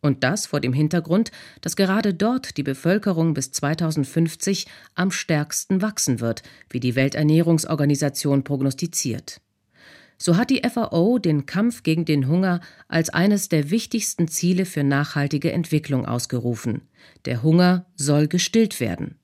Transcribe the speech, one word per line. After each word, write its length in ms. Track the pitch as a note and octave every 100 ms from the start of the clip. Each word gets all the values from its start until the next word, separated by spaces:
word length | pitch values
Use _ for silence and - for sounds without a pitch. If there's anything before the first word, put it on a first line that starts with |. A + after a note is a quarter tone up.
Und 220 | D3 C3+
das 220 | B2+ B2 -
vor 140 | D3
dem 140 | B2
Hintergrund, 580 | C3 D3+ F3 D#3+ F3+ A#3 - - -
dass 140 | F#3+ -
gerade 380 | F#3+ G3 G#3
dort 440 | E3+ G#3+ B3+ - -
die 60 |
Bevölkerung 720 | C3+ C3+ E3 G3+ G#3 E3 E3
bis 180 | C#3+ C3+
zweitausendfünfzig 1120 | - C#3+ D#3+ E3 D#3 C3 - E3 - - G3 - - -
am 160 | - F#3
stärksten 720 | - - D#3 D3+ - - F#3+
wachsen 380 | G#3+ G#3 - A#2
wird, 240 | A#2 A2+ - - _
wie 100 | B2+
die 140 | B2
Welternährungsorganisation 1500 | A#2+ C3+ - D3+ D#3 E3+ E3 - D3+ D3 C#3+ D3 - C#3+ C#3
prognostiziert. 960 | C3+ C#3 C#3 C3 E3 - C3 A2+ - - _ _ _ _ - - _ _
So 180 | - E3+
hat 140 | B3
die 100 | C4+ A#3+
fao 460 | A#3+ A3+ E3 F#3 B3
den 300 | F3+ D3+ C3+
Kampf 340 | F3+ A#3 A#3
gegen 240 | - D#3+ E3
den 220 | D3 C3
Hunger 340 | E3+ F#3+ F3 - - -
als 220 | E3 E3
eines 400 | - F#3+ G#3 -
der 220 | D#3+ C#3+
wichtigsten 560 | A3 - A#3 - - E3
Ziele 380 | - F3 F#3 F#3
für 180 | -
nachhaltige 680 | C#3+ C#3 D3 D3 C#3+ D3 E3
Entwicklung 540 | - E3 D#3 D#3 C3 -
ausgerufen. 800 | A#2+ - B2+ B2 A2+ B2 G#2+ _ _ - _ -
Der 160 | B2
Hunger 460 | D3 E3 F3+ F3+ F3+ -
soll 320 | C#3 D3 D3+
gestillt 520 | F3 - A3+ G#3+ -
werden 360 | A2+ F2 - -